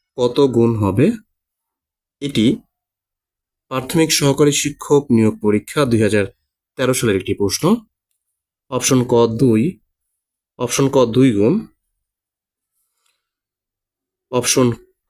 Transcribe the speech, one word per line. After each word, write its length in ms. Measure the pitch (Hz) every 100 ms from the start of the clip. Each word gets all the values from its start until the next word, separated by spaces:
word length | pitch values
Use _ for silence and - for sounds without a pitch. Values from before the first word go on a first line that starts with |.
| _ -
কত 240 | 123 135
গুণ 300 | 139 117 117 110
হবে? 300 | 101 101 170 240 - _ _ _ _ _ _ _ _ _
এটি 260 | 139 117 110 233 - _ _ _ _ _ _ _ _ _ _
প্রাথমিক 420 | 131 127 165 156
সহকারী 400 | - 143 135 147
শিক্ষক 500 | 143 147 - - 143 -
নিয়োগ 240 | 117 110 107
পরীক্ষা 400 | 104 104 - -
দুই 160 | 135 110
হাজার 220 | 107 104 98 - _ _ _ -
তেরো 180 | 127
সালের 220 | 127 120 95
একটি 180 | -
প্রশ্ন। 300 | 98 101 - 156 233 - _ _ _ _ _ _ _ _
অপশন 300 | 127 - 131
ক 220 | 120 117 117
দুই, 360 | 113 131 110 147 - _ _ _ _ _ _ _ -
অপশন 300 | 123 - 135
ক 80 | 135 117
দুই 260 | 120 131
গুণ, 220 | 101 110 208 - _ _ _ _ _ _ _ _ _ _ _ _ _ _ _ _ _ _ _ _ _ _ _ _ _ _
অপশন 400 | 127 120 - 123 113 _ _ _